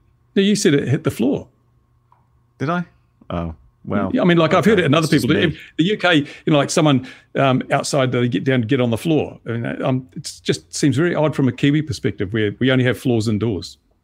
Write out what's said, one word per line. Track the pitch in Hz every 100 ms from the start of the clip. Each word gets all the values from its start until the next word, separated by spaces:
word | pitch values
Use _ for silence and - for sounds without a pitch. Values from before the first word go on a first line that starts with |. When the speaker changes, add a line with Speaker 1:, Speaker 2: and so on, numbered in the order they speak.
| _ _ _
Speaker 1:
No, | 208
you | 196
said | 202 185
it | 143 -
hit | 151
the | -
floor. | - 240 - - _ _ _ _ _ _ _ _ _ _ -
Speaker 2:
Did | 135
I? | 175 170 _ _ _ -
Oh, | 90 85 80 _ _
well. | 98 101 95
Speaker 1:
Yeah, | -
I |
mean, | 180 170
like, | 156
I've | 180
heard | 196
Speaker 2:
Okay, | 202
Speaker 1:
it | 160
in |
other | 156
Speaker 2:
it's | 156
just | 147 127
Speaker 1:
people. | 190
Speaker 2:
me. | 175
Speaker 1:
In | - - -
the |
U | 170 208
K, | 175 160
you | 143 - -
know, | 151
like, | 135
someone, | - 156 131 131 - _
um, | - 135 127 -
outside, | 143 - 147 127
they | 123 123
get | 123
down | 131 131
to | 110
get | 139
on | 123
the | 113
floor. | 165 151 87 - -
I |
mean, | 117 127 -
um, | 147 131 127
it | - - -
just | - 147 -
seems | - 151 123
very | 175
odd | 147 151
from | - 131
a |
Kiwi | 110 143 151
perspective | 151 104 113 - 98
where | 110 107 101
we | 127
only | 127
have | 123 117
floors | 135 117 110
indoors. | 104 110 98 - - _ _